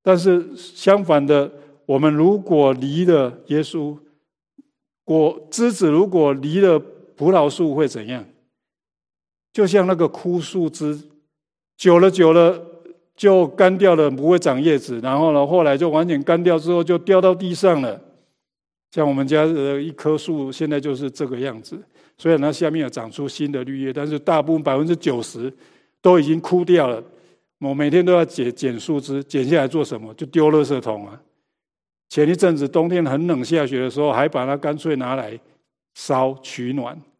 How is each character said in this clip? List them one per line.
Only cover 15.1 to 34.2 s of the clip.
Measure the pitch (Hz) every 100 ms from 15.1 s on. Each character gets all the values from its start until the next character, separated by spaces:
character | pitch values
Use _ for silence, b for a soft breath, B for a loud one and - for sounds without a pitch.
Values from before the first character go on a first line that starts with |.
| 139
后 | 160
呢， | 147 143
后 | 180
来 | 151 139
就 | 170
完 | 156 175
全 | 147
干 | 139 170
掉 | 175 165
之 | 160
后 | 175
就 | 165 175
掉 | 175 185
到 | 185
地 | 180 185
上 | 175 190 156
了。 | 123 95 - _ _ _ _ _ _ _ _
像 | - 147
我 |
们 | 135
家 | 135 151
的 | 160 165 139 139
一 | 160
棵 | 147 151 151
树， | 151 156 135
现 | 127 156
在 | 147
就 | 147
是 | 131 139
这 | -
个 | 139 123
样 | 135 110
子。 | 104 - _ b b _
虽 | 165
然 | 156
它 | 147
下 | 143 165
面 | 160
有 | 135
长 | 127 113
出 | 104 143
新 | - 147
的 | 139
绿 | 127 135
叶， | 135
但 | 139 147
是 | 151
大 | 165 160
部 | 147
分 | 160
百 | 151 135
分 |
之 | 160
九 | 170 - 123
十 | 113 113 127 - b b b b
都 | 185 180
已 |
经 | 151 160
枯 | - 180
掉 | 170 175 131
了。 | 117 - b b b b _
我 | 139
每 | 139 147
天 | 170
都 | 180
要 | 175
剪， | 165 - 123
剪 | 123 135 117
树 | 131 147
枝， | 139 139
剪 | 135 139
下 | 131 160
来 | 135
做 | 160
什 | 139 117
么？ | 107
就 | 110 135
丢 | 160 151
垃 | 151
圾 | 135 135
桶 | 117 104 101
啊。 | 101 _ _ _ _ _ _ _ _ _
前 | - 147
一 |
阵 | 175 185
子 | 156 139
冬 | 165 165
天 | 180
很 | 156 139
冷， | 175 143
下 | 123 165
雪 | 135 131
的 | 127
时 | 135
候， | 147
还 | 120